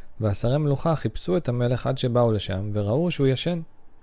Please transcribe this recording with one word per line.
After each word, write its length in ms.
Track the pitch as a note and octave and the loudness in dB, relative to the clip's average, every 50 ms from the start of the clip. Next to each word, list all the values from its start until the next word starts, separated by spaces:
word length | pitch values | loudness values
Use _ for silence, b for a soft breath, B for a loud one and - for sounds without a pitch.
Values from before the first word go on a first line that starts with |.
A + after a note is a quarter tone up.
| b b b - | b b b -2
והשרי 380 | A2 G#2 G2+ - - A#2+ C3 | 0 0 0 2 2 2 2
מלוכה 380 | D3+ D#3 C#3+ C#3 - - E3+ D#3+ | 2 2 2 0 2 2 0 0
חיפשו 420 | - - A2+ - - - E3+ F3+ | 0 0 -4 -4 -4 -2 0 0
את 120 | F3 - B2+ | 0 0 0
המלך 380 | A#2+ B2 B2 A#2+ B2+ A#2+ - | 0 0 2 0 0 0 0
עד 100 | B2+ C3 | -2 -2
שבאו 340 | - - B2 A2+ B2 A#2+ A#2 | 0 0 2 2 4 4 4
לשם, 380 | A2 G2+ - - G2 F#2+ G2+ G#2 G2+ | 2 0 0 -2 -4 -4 -4 -2 -2
וראו 380 | G#2 G2+ G#2 A2+ D3+ F3 F3+ | -2 0 0 0 0 0 0
שהוא 160 | - - C#3 | 0 2 2
ישן. 340 | C3+ C3 - - E3+ F3+ E3+ D#3+ - - - - - - - | 2 2 2 0 -2 -2 -4 -6 -10 -14 -18 -18 -18 -20 -20